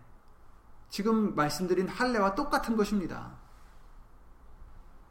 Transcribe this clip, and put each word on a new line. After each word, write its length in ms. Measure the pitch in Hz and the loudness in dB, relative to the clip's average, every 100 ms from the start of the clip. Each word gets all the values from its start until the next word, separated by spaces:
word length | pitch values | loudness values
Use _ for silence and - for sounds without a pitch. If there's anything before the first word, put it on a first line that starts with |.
| - - - - - - - - - | -18 -20 -20 -20 -20 -20 -20 -20 -12
지금 460 | - 202 220 208 | -2 2 4 2
말씀드린 540 | 156 151 - 180 180 190 | 2 2 2 2 2 2
할례와 460 | - 254 233 196 196 | 0 0 4 2 2
똑같은 400 | 294 285 269 226 | 0 0 2 2
것입니다. 560 | 202 208 165 120 120 - - - - - - - - - - - - - - - - - - | 2 2 0 -6 -10 -16 -20 -20 -20 -20 -20 -20 -20 -20 -20 -20 -20 -18 -16 -16 -18 -20 -20